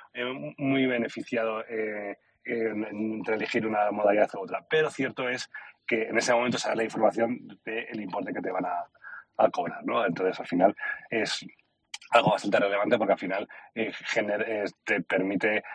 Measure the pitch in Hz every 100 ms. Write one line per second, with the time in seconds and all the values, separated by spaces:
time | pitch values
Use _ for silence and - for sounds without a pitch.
0 | - 123 123 131 101 - 135 135 131 120
1 | 110 113 - 117 113 110 113 110 107 104
2 | 101 98 _ _ - 117 113 104 107 104
3 | 110 110 113 107 107 117 110 104 104 104
4 | 104 104 101 101 95 - - 156 151 -
5 | 131 113 127 123 - - - - - 113
6 | 110 110 127 117 120 110 107 107 110 113
7 | 107 104 117 123 101 98 113 113 120 113
8 | 101 92 101 98 92 92 90 87 - _
9 | - - - - 110 - 98 - - 120
10 | 101 82 92 - - 87 95 - - -
11 | - 113 104 - - - _ _ _ -
12 | - 117 - 98 104 104 101 101 104 113
13 | 104 95 95 98 113 - - 113 110 -
14 | - 117 104 104 110 110 95 - - 101
15 | 85 98 95 92 110 107 -